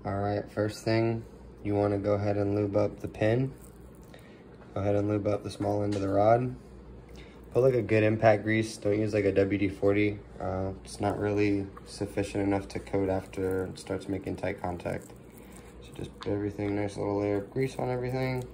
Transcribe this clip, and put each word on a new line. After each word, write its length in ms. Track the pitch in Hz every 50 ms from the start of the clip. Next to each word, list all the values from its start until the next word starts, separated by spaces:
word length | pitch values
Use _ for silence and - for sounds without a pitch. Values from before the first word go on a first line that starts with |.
| -
All 140 | 101 98 98
right, 320 | 101 101 104 104 - -
first 320 | - - 104 107 107 - -
thing, 400 | 113 113 113 117 117 117 113 113 - - - - - - - -
you 120 | 104 101
wanna 220 | 101 101 101 104 98
go 160 | 98 104 104
ahead 240 | 101 104 104 101 104
and 180 | 101 101 101
lube 200 | 104 104 101 98
up 240 | 104 104 101 - -
the 60 | - 101
pin. 460 | - - 107 107 113 120 135 135 139 - - - - - - - - - - - - - - - - - - - - - - - -
Go 80 | 104
ahead 140 | 98 104 101
and 120 | 101 101 104
lube 200 | 104 107 98 104
up 160 | 104 101 -
the 80 | 101
small 320 | - - 101 101 104 104 104
end 120 | 104 104
of 60 | 101
the 80 | 95 98
rod. 460 | 98 98 101 110 117 123 127 127 127 - - - - - - - - - - - - - - - - - - - -
Put, 100 | 123 123
like, 100 | 135 123
a 80 | 123
good 220 | 107 95 110 110 107
impact 400 | 107 110 107 113 113 107 104 101
grease. 340 | 107 110 110 110 110 - -
Don't 200 | - 104 101 104
use, 160 | 110 107 107
like, 120 | 107 98
a 60 | 98 92
W 260 | 98 98 98 101 98
D 80 | 101 95
forty. 520 | 90 - - 101 101 104 104 104 101 101 - - - -
Uh, 320 | - 90 92 92 95 95 95 - -
it's 160 | - - -
not 180 | 104 101 95 -
really 480 | 104 104 104 104 104 104 101 98 98 95 - - -
sufficient 560 | - - - 101 98 - - 98 - - 104
enough 280 | 101 98 101 98 98 -
to 100 | - -
coat 300 | - - - 98 98 95
after 560 | 95 95 95 - - - 95 92 92 92 92
it 120 | 92 92 -
starts 300 | - - 98 95 - -
making 300 | 98 92 - 104 95 -
tight 240 | - 92 98 -
contact. 460 | - 90 87 85 - 95 92 92 - - - - - - - - - - - - - - - -
So 100 | - - -
just 240 | - - - - -
put 120 | - 101
everything, 460 | 101 101 104 104 101 - 104 101 101 104
nice 180 | 104 101 98
little 240 | 101 101 101 101 101
layer 200 | 101 101 101 101
of 120 | 101 -
grease 240 | - 131 135 131 - -
on 120 | 131 127
everything. 560 | 127 123 123 127 127 131 131 131 127 127 123 123